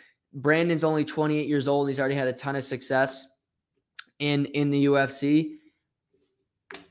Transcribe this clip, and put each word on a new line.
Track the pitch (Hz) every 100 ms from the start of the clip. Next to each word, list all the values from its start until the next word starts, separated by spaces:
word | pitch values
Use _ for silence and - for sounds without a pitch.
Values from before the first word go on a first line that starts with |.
| _ _ _
Brandon's | 139 139 156 170 160
only | 156 156
twenty-eight | 147 - 151 151 143
years | 143 139
old. | 143 139
He's | 135
already | 135 139
had | 127
a |
ton | 123 143 139
of |
success | 131 127 - 131 135 - - _ _ _ _ _ _ - - _
in, | 147 143 143
in | 143 143
the | 143
U | 139 139
F | 135
C. | - 143 151 156 - _ _ _ _ _ _ _ _ _ _ _ - -